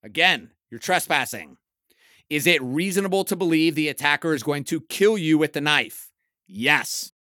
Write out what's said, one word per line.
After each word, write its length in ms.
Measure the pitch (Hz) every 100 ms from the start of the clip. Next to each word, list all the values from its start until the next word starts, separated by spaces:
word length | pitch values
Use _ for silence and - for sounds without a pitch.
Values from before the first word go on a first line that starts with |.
Again, 480 | 107 151 180 143 - _ _
you're 80 | 117
trespassing. 760 | - 180 - 151 123 107 80 - _ _ _ _ _ _ _
Is 180 | 151 156
it 160 | 160
reasonable 640 | 127 139 196 185 196 196
to 100 | 190
believe 400 | 180 180 160 165
the 140 | 151 151
attacker 460 | 139 147 147 165
is 80 | 147
going 220 | 123 143
to 160 | 139 165
kill 360 | - - 202 214
you 180 | 156 156
with 160 | 151
the 80 | 151
knife? 500 | 147 147 113 - - _ _ _ _
Yes. 680 | 98 131 147 - - - _